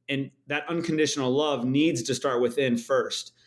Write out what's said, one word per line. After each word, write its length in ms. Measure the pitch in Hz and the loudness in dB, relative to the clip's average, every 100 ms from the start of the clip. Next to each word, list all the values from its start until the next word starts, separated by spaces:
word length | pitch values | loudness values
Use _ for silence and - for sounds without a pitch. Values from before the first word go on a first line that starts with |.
| - | -6
and 220 | 139 135 - - | -4 -4 -10 -8
that 220 | 147 151 | -6 -4
unconditional 600 | 170 165 156 147 147 127 | -4 -2 0 0 2 0
love 340 | 135 151 131 | 2 2 0
needs 380 | 123 139 160 135 | 0 2 2 2
to 100 | 113 | -2
start 280 | 123 139 123 | -2 0 2
within 340 | 123 139 131 117 | 2 2 0 0
first. 560 | - 135 110 - - - | 2 0 0 -6 -10 -20